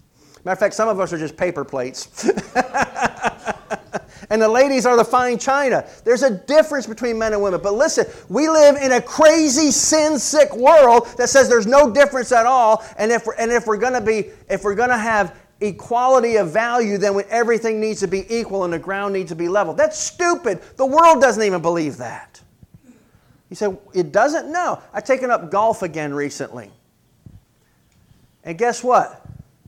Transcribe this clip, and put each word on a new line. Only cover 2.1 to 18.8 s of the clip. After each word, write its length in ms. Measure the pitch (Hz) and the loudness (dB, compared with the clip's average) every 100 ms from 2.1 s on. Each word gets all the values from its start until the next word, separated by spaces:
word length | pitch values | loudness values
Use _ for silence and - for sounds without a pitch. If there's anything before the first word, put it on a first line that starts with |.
| - | -6
<laughs> 60 | 233 294 - 240 - 269 - 233 311 - 247 - - - - 208 - 214 - - 202 | -4 -4 -4 -6 -4 -4 -6 -4 -6 -4 -8 -8 -10 -12 -12 -14 -12 -14 -14 -20 -6
And 120 | 214 | 0
the 60 | 220 | 2
ladies 360 | 233 277 269 226 | 2 2 2 2
are 120 | 240 | 2
the 80 | 226 | 2
fine 320 | 247 247 240 | 0 0 -2
china. 500 | - 269 277 175 - - | -2 0 0 -2 -4 -8
There's 180 | - 240 | -2 0
a 80 | 269 | 0
difference 560 | 190 - 294 302 294 214 | -2 2 2 2 -2 -8
between 320 | 220 240 226 | -8 -6 -4
men 140 | 220 | -4
and 100 | 208 | -2
women. 200 | 202 175 | -2 -2
But 140 | 202 208 | -4 0
listen, 300 | 311 - - - - | 0 0 -4 -8 -8
we 220 | 196 311 | -2 2
live 260 | 320 294 285 | 6 6 6
in 160 | 269 | 2
a 100 | 247 | 0
crazy, 720 | - - 311 320 311 247 302 | -2 4 4 6 2 2 0
sin-sick 800 | 233 - 311 302 302 - 302 285 | 0 2 2 2 0 0 2 2
world 540 | 196 254 320 262 233 233 - | 4 6 8 8 6 2 -4
that 120 | 240 | 2
says 180 | 269 233 | 4 4
there's 180 | 240 208 | 4 4
no 240 | 277 294 | 4 4
difference 440 | 214 285 262 240 | 4 2 0 0
at 120 | 247 233 | 2 4
all. 380 | 262 220 220 - - | 4 4 2 -2 -6
And 120 | 214 | -2
if 160 | 226 220 | -2 -2
we're, 100 | - | -4
and 160 | 226 | -2
if 120 | 233 220 | -2 -2
we're 120 | 214 | -2
gonna 240 | 240 254 | -2 -2
be, 300 | 214 220 - - - | -2 -2 -4 -12 -8
if 160 | 190 202 | -6 -4
we're 100 | 202 | -2
gonna 220 | 247 247 | -2 -2
have 360 | 220 220 185 - _ _ | 0 -2 -2 -6 _ _
equality 760 | 208 175 - 240 247 262 233 220 | -8 -8 -6 -2 2 2 2 0
of 160 | 180 | 0
value, 460 | 170 233 240 226 202 | -2 -2 -2 -2 -2
then 160 | 202 | -2
we, 100 | 196 202 | -2 -2
everything 500 | 226 226 226 226 220 | -2 0 0 -2 -4
needs 220 | 220 208 | -4 -4
to 60 | 196 | -4
be 180 | 190 190 | -6 -6
equal 360 | 233 226 196 180 | -6 -4 -6 -4
and 80 | |
the 60 | |
ground 340 | 165 | -6